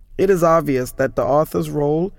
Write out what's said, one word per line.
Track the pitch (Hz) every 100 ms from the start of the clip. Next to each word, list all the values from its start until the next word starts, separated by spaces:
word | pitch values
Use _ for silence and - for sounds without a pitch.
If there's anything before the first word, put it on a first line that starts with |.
| - -
It | 190
is | 185
obvious | 165 165 147 131 127
that | - 131
the | -
author's | 120 147 156 170 156
role | 147 147 156 190